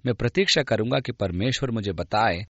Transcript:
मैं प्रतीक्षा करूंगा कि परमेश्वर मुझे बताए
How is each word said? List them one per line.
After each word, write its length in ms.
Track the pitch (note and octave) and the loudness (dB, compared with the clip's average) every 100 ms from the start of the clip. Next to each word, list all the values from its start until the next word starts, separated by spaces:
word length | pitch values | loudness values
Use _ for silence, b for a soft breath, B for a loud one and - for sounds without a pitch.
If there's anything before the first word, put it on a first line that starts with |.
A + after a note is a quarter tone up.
| B2+ | -2
मैं 80 | |
प्रतीक्षा 480 | A2+ A#2+ - G3 D#3 | 0 0 2 2 2
करूंगा 380 | C#3 G#2+ A2+ C3+ | 2 0 2 0
कि 120 | B2+ | -2
परमेश्वर 580 | - G2 F2 A#2+ B2 C3 | -4 -2 0 -2 -2 -2
मुझे 220 | A2+ G2+ | -2 -4
बताए 540 | E2 E2+ G#2+ A2+ E2+ F#2+ | -4 -2 2 2 0 -6